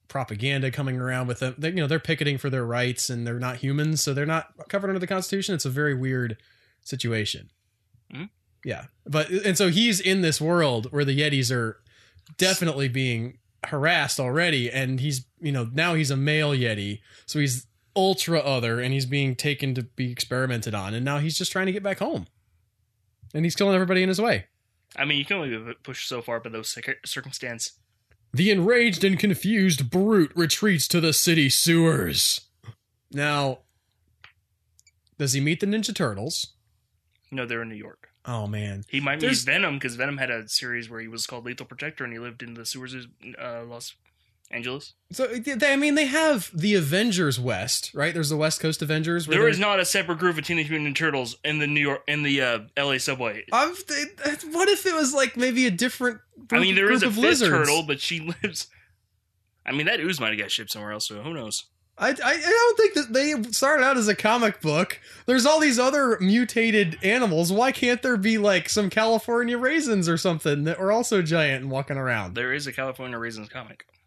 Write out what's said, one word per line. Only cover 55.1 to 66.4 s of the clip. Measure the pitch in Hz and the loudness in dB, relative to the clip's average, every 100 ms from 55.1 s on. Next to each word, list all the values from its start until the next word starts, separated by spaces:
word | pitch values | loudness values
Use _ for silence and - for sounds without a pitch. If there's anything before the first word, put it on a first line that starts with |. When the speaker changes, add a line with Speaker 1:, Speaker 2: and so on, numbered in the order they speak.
Speaker 1:
like, | 277 262 240 | 2 0 0
maybe | 254 247 254 | 0 2 2
a | |
different | 175 247 - 247 220 _ - - | 2 -2 -2 -4 -4 _ -18 -2
Speaker 2:
I | 156 | 2
mean, | 185 | 4
Speaker 1:
group, | 190 196 | 4 4
Speaker 2:
there | |
is | 254 | 4
Speaker 1:
group | |
Speaker 2:
a | 254 | 2
Speaker 1:
of | |
Speaker 2:
fifth | 208 | 4
Speaker 1:
lizards? | 294 294 202 | 4 4 4
Speaker 2:
turtle, | 160 147 156 | 4 4 2
but | 151 139 | 2 -4
she | - 170 | -4 -4
<laughs> | 156 165 | -6 -6
lives. | 214 160 - _ _ _ _ _ _ _ _ _ - | -6 -6 -12 _ _ _ _ _ _ _ _ _ -8
I | |
mean, | 139 156 | -2 0
that | 339 | 0
ooze | 180 160 | -2 -2
might | 110 | -2
have | 107 | -2
got | 98 | -4
shipped | - 104 | -6 -6
somewhere | 107 104 | -10 -8
else, | 107 - | -8 -8
so | 104 | -8
who | 131 | -10
knows? | 165 110 - - _ _ - | -10 -8 -8 -10 _ _ -4
Speaker 1:
I, | 240 | -2
I, | 277 | 0
I | 247 320 | 0 0
don't | 320 466 480 440 | 2 4 4 6
think | 415 | 4
that | - 247 | 4 0
they | 240 294 294 226 | 2 2 0 -2
started | - 277 302 | 0 2 4
out | 262 262 | 4 4
as | 214 | 2
a | |
comic | 202 214 240 220 - | 2 2 4 2 0
book. | 160 151 190 - - - - | 0 0 0 -4 -14 -8 0
There's | 254 262 | 4 6
all | 311 | 6
these | 302 233 | 4 4
other | 254 285 262 220 | 4 4 2 2
mutated | 185 226 | 4 4